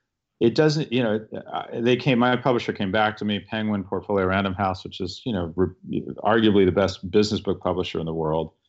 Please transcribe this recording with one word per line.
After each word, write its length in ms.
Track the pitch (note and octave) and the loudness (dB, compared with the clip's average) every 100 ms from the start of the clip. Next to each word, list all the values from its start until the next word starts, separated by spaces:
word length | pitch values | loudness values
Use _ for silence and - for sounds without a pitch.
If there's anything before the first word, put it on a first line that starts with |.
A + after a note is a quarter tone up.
| _ _ _ - | _ _ _ -2
it 140 | A#2 | 2
doesn't, 380 | A#2 D#3 D3+ D3+ | 4 2 2 -2
you 100 | B2 | 0
know, 240 | A#2 G#2+ A2 - - | 0 -2 -4 -12 -10
uh, 120 | - - | -10 -8
they 220 | B2 A#2+ B2+ | -2 2 2
came, 240 | C3+ A#2+ | 4 4
my 160 | B2 B2 | 4 2
publisher 360 | C3 A#2+ - | 2 0 -2
came 200 | - G2 | -4 -2
back 260 | G#2 G#2+ G#2+ | 0 0 0
to 80 | G#2 | -4
me, 140 | G2+ | -4
Penguin 440 | F2+ A2 G#2+ G#2 | -4 -6 -2 -4
Portfolio 420 | F#2+ F#2+ - G2+ F#2 | -4 -6 -2 0 2
Random 260 | F#2+ G2 | 0 0
House, 300 | F#2 G2 F#2 | -2 -2 -4
which 180 | - - | -8 -10
is, 200 | F2+ - - | -10 -8 -6
you 80 | |
know, 180 | G#2 E2+ E2 | -4 -4 0
re-, 480 | F2+ - - - - - | -2 -2 -8 -8 -6 -4
arguably 420 | - A#2 A2 G2+ F#2 | 0 4 4 6 4
the 60 | |
best 380 | F#2 F#2+ - F#2 | 4 0 -2 -2
business 300 | G#2 G#2+ G2 | 2 2 0
book 220 | F#2 F2 | -4 -4
publisher 380 | F#2 F2+ F2 - | -2 -2 -4 -4
in 60 | E2 | -4
the 80 | |
world. 380 | E2 D#2 D#2+ D#2+ - | -4 -2 -2 -4 -10